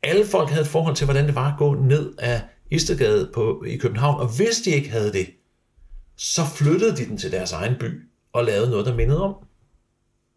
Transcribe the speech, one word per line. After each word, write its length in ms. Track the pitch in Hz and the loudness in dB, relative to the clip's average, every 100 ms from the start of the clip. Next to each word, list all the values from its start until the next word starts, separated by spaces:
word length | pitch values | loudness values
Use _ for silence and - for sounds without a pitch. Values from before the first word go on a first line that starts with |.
alle 240 | 139 185 202 | 0 2 2
folk 220 | 190 147 | 0 0
havde 140 | 147 | 0
et 60 | 147 | 0
forhold 280 | 160 160 139 | 0 0 0
til, 80 | |
hvordan 220 | 139 139 147 | 0 2 2
det 80 | |
var 180 | 143 135 | 0 0
at 60 | 143 | 0
gå 160 | 147 | 0
ned 400 | 139 131 147 147 - | 2 4 2 0 -6
ad 220 | 120 120 - _ - | -4 -2 -4 _ -4
Istedgade 600 | 156 160 165 117 107 92 | -2 0 0 2 2 0
på, 300 | - 113 - - | -2 -2 -2 -6
i 100 | - | 0
København, 440 | - 107 139 143 | 2 4 4 2
og 160 | 120 117 | 0 2
hvis 200 | 220 226 | 0 2
de 140 | - | 2
ikke 200 | 143 143 | 0 0
havde 220 | 117 104 | 0 0
det, 140 | 98 95 _ _ _ _ _ - - - _ | 0 -4 _ _ _ _ _ -20 -20 -20 _
så 240 | - - 151 - | -6 -2 -2 0
flyttede 400 | 147 175 220 160 | 2 4 2 0
de 100 | 120 | -6
den 120 | 104 | -8
til 140 | 95 | -6
deres 200 | 92 85 | -6 -6
egen 220 | 80 104 127 | -6 -4 -4
by 240 | 117 - - _ _ | -4 -10 -16 _ _
og 120 | 120 | -2
lavede 260 | 117 101 120 | 0 0 0
noget, 160 | 110 104 | 0 -2
der 80 | |
mindede 280 | 120 110 147 | 0 2 2
om. 120 | 196 202 - _ _ _ _ _ _ _ _ | 0 -6 -16 _ _ _ _ _ _ _ _